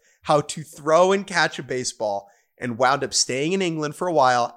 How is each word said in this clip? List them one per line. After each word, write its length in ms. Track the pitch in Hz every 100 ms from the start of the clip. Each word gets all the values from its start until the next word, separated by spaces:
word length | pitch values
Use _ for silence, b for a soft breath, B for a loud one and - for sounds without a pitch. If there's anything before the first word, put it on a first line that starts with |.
| _ _
how 180 | - 151
to 220 | 147 -
throw 480 | 147 - 147 160 185
and 160 | 196 196
catch 320 | 170 160 -
a 60 |
baseball 680 | 131 131 120 - 107 101 - b b b
and 220 | 123 117
wound 240 | 127 139
up 100 | 131
staying 400 | - - 127 151
in 100 | 190
England 340 | 180 160 147 151
for 100 | 180
a 60 |
while 440 | 156 127 123 120